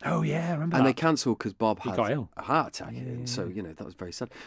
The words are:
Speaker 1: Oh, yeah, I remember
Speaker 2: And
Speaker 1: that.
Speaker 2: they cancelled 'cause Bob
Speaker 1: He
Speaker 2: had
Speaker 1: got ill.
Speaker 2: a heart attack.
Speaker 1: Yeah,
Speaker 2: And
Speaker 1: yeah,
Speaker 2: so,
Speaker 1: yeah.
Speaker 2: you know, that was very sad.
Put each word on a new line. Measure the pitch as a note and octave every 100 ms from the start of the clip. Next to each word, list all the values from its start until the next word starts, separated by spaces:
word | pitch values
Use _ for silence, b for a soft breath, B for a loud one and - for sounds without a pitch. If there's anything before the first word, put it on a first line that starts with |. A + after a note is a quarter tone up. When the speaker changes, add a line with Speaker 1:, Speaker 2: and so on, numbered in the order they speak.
| -
Speaker 1:
Oh, | E3
yeah, | D#3+ D#3 E3+
I |
remember | D#3+ E3 D3
Speaker 2:
And | C3+
Speaker 1:
that. |
Speaker 2:
they |
cancelled | B2 D#3+ D3+ C3 A2
'cause | G#2+
Bob | - A2+ G2+
Speaker 1:
He | A#2
Speaker 2:
had | G2
Speaker 1:
got | G#2
ill. | C#3+ G#2 -
Speaker 2:
a |
heart | - D#3 -
attack. | - -
Speaker 1:
Yeah, | A#2
Speaker 2:
And | B2+ B2
Speaker 1:
yeah, | B2
Speaker 2:
so, | A#2+
Speaker 1:
yeah. | F2+ F#2+
Speaker 2:
you |
know, | F#2
that | -
was | G2
very | - F2+
sad. | - A#2+ B